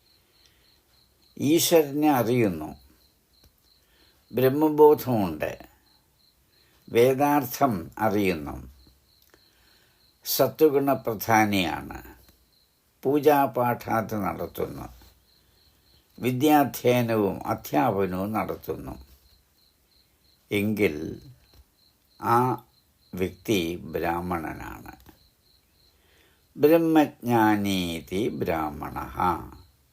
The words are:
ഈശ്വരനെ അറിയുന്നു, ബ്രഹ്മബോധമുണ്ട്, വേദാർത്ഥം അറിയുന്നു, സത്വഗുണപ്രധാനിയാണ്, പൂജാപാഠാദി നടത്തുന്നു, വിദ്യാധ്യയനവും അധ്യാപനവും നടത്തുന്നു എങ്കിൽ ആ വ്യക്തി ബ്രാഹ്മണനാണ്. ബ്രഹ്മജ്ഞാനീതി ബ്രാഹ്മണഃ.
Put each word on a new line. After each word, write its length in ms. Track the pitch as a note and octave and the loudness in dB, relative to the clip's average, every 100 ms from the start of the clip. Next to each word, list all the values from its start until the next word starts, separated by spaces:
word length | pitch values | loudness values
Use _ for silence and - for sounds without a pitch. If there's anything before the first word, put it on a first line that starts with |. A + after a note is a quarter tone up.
| _ _ _ _ _ _ _ _ _ _ _ _ _ - | _ _ _ _ _ _ _ _ _ _ _ _ _ -6
ഈശ്വരനെ 760 | C3+ E3 - E3+ C#3+ C#3+ D3+ C3+ | 0 2 4 4 2 0 2 2
അറിയുന്നു, 500 | A2 B2 G#2+ D#2+ D#2+ - _ _ _ _ _ _ _ _ _ _ _ _ _ _ _ | 2 2 0 -2 -10 -16 _ _ _ _ _ _ _ _ _ _ _ _ _ _ _
ബ്രഹ്മബോധമുണ്ട്, 1200 | A#2 C3 C#3+ D#3 D3+ D3+ D3+ - A#2 F#2 D2+ D#2 - - _ _ _ _ _ _ _ _ _ _ _ - | 0 0 2 0 6 8 6 2 -2 -2 -4 -8 -8 -18 _ _ _ _ _ _ _ _ _ _ _ -2
വേദാർത്ഥം 840 | A#2 B2+ C3 C#3+ C#3+ B2+ - C#3 F#2+ D#2+ - | 4 4 4 2 0 -2 -2 0 -2 -6 -4
അറിയുന്നു, 580 | G#2+ G2+ F#2+ E2 C#2+ C2 - - - _ _ _ _ _ _ _ _ _ _ _ _ _ - | 0 0 0 -2 -6 -12 -14 -20 -20 _ _ _ _ _ _ _ _ _ _ _ _ _ -8
സത്വഗുണപ്രധാനിയാണ്, 1700 | - C3 - D#3 C#3 C#3 C3 A#2+ G#2 - A2 G#2+ G2+ E2 D2 C#2 - - - _ _ _ _ _ _ _ _ | 0 0 4 4 4 0 -2 -2 -6 0 2 4 0 -2 -6 -10 -14 -18 -20 _ _ _ _ _ _ _ _
പൂജാപാഠാദി 1160 | C3+ D3 C#3+ C#3+ C#3 B2+ A#2+ A#2 A2+ A2+ F#2+ G#2+ F#2 | -2 2 4 4 2 0 -2 -2 -2 -4 -2 -4 -6
നടത്തുന്നു, 600 | D#2+ E2+ - - C#2 - - - _ _ _ _ _ _ _ _ _ _ - | -6 -10 -8 -8 -8 -16 -18 -20 _ _ _ _ _ _ _ _ _ _ -6
വിദ്യാധ്യയനവും 1160 | A#2+ B2+ D3+ D3+ B2+ - A#2+ B2 A#2 A2+ G2 - - | -4 0 4 4 2 0 0 2 2 0 0 -2 -6
അധ്യാപനവും 760 | A2 - D3+ C3+ G2 F#2+ F2+ G2+ | -8 -4 -2 0 0 -2 -4 -4
നടത്തുന്നു 600 | G#2+ F2 E2+ - - - - - _ _ _ _ _ _ _ _ _ _ _ _ _ - | -4 -6 -8 -10 -10 -10 -16 -20 _ _ _ _ _ _ _ _ _ _ _ _ _ -4
എങ്കിൽ 440 | G#2 G#2 G#2 G2 D2+ E2 - C3 - _ _ _ _ _ _ _ - | -2 -2 0 0 -2 -10 -12 -18 -20 _ _ _ _ _ _ _ -8
ആ 180 | G2+ A#2 B2+ A#2 - _ _ _ _ | 0 2 2 -2 -10 _ _ _ _
വ്യക്തി 460 | F2+ F#2 - - G2+ E2 F2 D#2 | -6 -6 -6 -2 0 0 -6 -8
ബ്രാഹ്മണനാണ്. 1000 | D#2 E2+ E2+ F2+ F2 D2+ - - - - - - - _ _ _ _ _ _ _ _ _ _ _ _ _ - | -6 -4 -4 -4 -6 -8 -12 -14 -16 -18 -20 -20 -20 _ _ _ _ _ _ _ _ _ _ _ _ _ 2
ബ്രഹ്മജ്ഞാനീതി 1700 | D3 E3 E3 D#3 C#3 - A#2 A#2+ A2 G#2+ G2+ F#2+ F2 E2 C2+ F#2 A2+ D2 | 4 6 4 4 2 -2 0 4 4 2 0 -2 -2 -6 -6 -4 -4 -4
ബ്രാഹ്മണഃ. 760 | F2 E2 D#2 D2 C#2+ - C#2+ - F2+ D#2 - - _ _ _ | -4 -4 -4 -8 -10 -10 -10 -2 -2 -2 -8 -18 _ _ _